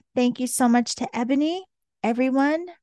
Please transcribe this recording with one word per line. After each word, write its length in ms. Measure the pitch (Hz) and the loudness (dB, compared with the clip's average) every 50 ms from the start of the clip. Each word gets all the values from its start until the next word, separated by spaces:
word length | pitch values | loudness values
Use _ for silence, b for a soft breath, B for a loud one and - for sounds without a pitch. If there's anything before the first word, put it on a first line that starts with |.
| _ _ - | _ _ -2
Thank 240 | 254 247 247 247 - | 0 0 0 0 -2
you 80 | 254 247 | -4 -4
so 180 | - - 262 240 | -2 2 2 4
much 280 | 233 240 233 - - | 4 4 2 0 -4
to 200 | - 254 - - | -6 -8 -6 -4
Ebony. 480 | 226 240 233 277 285 294 320 339 370 381 _ _ _ _ _ _ _ - | -4 -2 0 0 0 2 0 -2 -4 -8 _ _ _ _ _ _ _ -2
Everyone, 640 | 220 233 240 254 262 254 269 277 294 311 330 349 359 - _ | -2 0 0 0 0 2 2 2 2 0 -2 -4 -8 -14 _